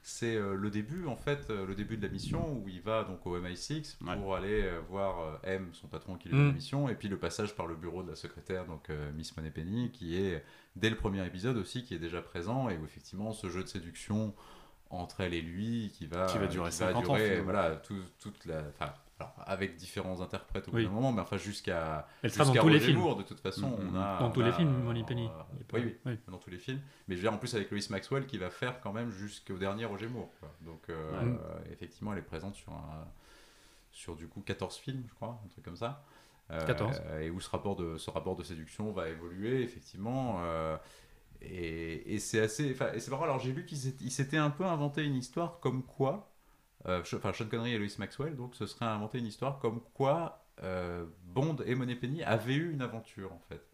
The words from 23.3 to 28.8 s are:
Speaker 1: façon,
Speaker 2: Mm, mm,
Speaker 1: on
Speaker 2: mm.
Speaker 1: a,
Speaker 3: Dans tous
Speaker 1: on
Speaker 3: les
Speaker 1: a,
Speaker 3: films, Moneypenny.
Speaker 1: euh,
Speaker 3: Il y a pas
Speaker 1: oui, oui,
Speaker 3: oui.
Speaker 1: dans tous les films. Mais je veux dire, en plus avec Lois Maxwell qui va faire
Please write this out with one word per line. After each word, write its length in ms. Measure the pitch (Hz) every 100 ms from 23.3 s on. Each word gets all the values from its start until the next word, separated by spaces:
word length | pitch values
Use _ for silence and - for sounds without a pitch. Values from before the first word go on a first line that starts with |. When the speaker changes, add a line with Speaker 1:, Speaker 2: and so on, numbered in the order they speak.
| 107
Speaker 1:
façon, 280 | 95 98 101
Speaker 2:
Mm, 40 |
mm, 160 | 113 92
Speaker 1:
on 20 |
Speaker 2:
mm. 60 | 92
Speaker 1:
a, 220 | 98 92
Speaker 3:
Dans 100 | 120
tous 100 | 127
Speaker 1:
on 40 |
Speaker 3:
les 60 | 117
Speaker 1:
a, 20 |
Speaker 3:
films, 280 | 120 165 127
Moneypenny. 420 | 120 117 110 120 117
Speaker 1:
euh, 160 | 80 80
Speaker 3:
Il 40 | 131
y 20 |
a 40 |
pas 120 | 113 110
Speaker 1:
oui, 60 |
oui, 280 | 120 - 127
Speaker 3:
oui. 60 | 113 -
Speaker 1:
dans 80 | 92
tous 120 | -
les 60 | 90
films. 200 | - 127 139 - -
Mais 80 | 90
je 40 |
veux 40 | 104
dire, 40 |
en 20 | 107
plus 140 | 117 110
avec 140 | 98
Lois 80 | 104 -
Maxwell 360 | 98 - 139 120
qui 120 | 104
va 100 | 90
faire 320 | - 127 127